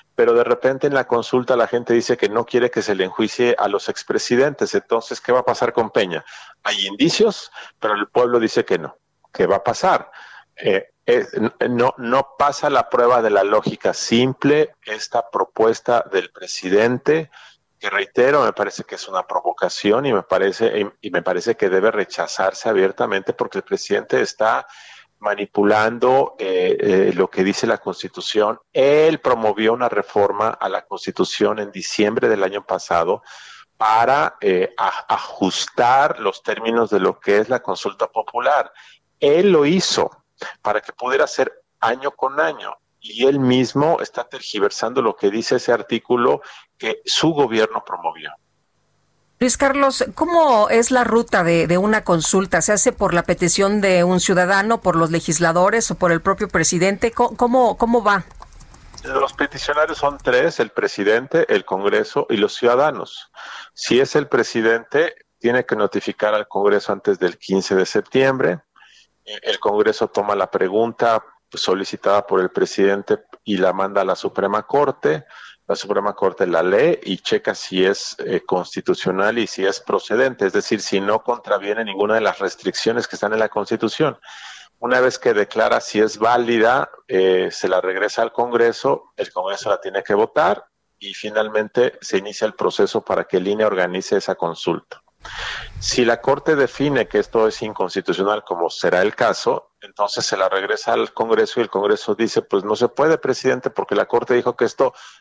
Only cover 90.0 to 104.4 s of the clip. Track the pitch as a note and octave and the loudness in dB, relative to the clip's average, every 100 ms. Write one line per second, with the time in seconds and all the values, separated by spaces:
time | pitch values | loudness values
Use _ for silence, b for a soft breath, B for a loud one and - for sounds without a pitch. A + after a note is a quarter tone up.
90 | - G#2 A2+ - E3+ G#3 - _ _ _ | -2 0 0 0 0 -2 -6 _ _ _
91 | G2+ G2 G#2+ G#2+ G#2+ G#2+ G#2+ - B2+ - | -18 -14 -6 -2 -2 -2 -2 0 0 -2
92 | - G2 G2+ G2+ A2 - F2+ - G2 A2 | -4 -4 -4 -4 -6 -2 -2 0 0 0
93 | - F2+ E2+ F#2+ F#2 G#2+ G#2+ F#2+ F2+ F#2 | -2 -4 0 -2 0 0 0 0 -2 -4
94 | - G2+ - F#2 E2+ E2 - E2+ - - | -2 -2 -2 -4 -4 -4 -4 -4 -8 -20
95 | _ _ B B B B B - - - | _ _ B B B B B -10 -4 0
96 | A#2 A#2 - C#3 - D3+ B2+ - C#3+ C3+ | 2 2 0 0 2 2 0 0 -2 0
97 | G#2+ G#2 - A#2 A2 - A2 G#2 F#2 G2 | 0 0 0 2 2 0 -6 -4 -4 -2
98 | - F2 G2 A2 - F2 E2 - F2 F2+ | -2 0 0 -2 -4 -4 -2 -2 0 2
99 | G2+ - A#2 F#2+ - - - _ G#2 - | 2 2 0 0 -2 -4 -6 _ -18 -6
100 | G#2 - A#2 G2 F#2+ F#2+ G2 G#2+ - A#2 | -4 -4 -4 -2 0 0 -2 -4 -2 -2
101 | A2 - A#2 A2 G#2+ - A2 G2 G2+ G#2 | -2 -4 0 2 2 0 -2 -2 0 0
102 | - G#2 A2+ - - G2 G2+ G#2+ A#2+ - | -2 -2 0 -2 0 -2 0 0 0 2
103 | D#3 D#3+ C3+ B2+ C3 B2+ - - G2 G2+ | 2 2 0 -2 0 0 -2 -6 -2 -2
104 | G#2 A#2 A#2 B2 | 0 0 2 0